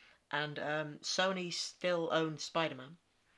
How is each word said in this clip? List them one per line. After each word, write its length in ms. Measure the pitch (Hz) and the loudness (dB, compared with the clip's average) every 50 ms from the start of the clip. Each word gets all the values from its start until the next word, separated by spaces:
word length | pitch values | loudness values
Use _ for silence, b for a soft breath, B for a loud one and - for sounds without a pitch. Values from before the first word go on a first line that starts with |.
| B B B B B B | B B B B B B
and, 300 | - 147 151 151 143 143 | 0 0 0 0 -2 -2
um, 380 | - 147 151 156 151 147 147 - - | -2 0 0 0 -2 -4 -6 -8 -6
Sony 500 | - - - 185 190 190 185 180 170 160 | -2 2 2 4 4 2 0 -2 -4 -4
still 560 | - - - - - - 180 175 170 165 - - | -4 -4 -6 -4 -2 0 2 2 2 2 2 2
owned 280 | 160 160 160 156 147 | 2 2 2 0 -4
Spider-Man. 580 | - - - 170 160 151 135 127 127 143 170 - _ _ _ _ _ B B | -6 -2 0 2 2 0 -2 -6 -12 -14 -16 -20 _ _ _ _ _ B B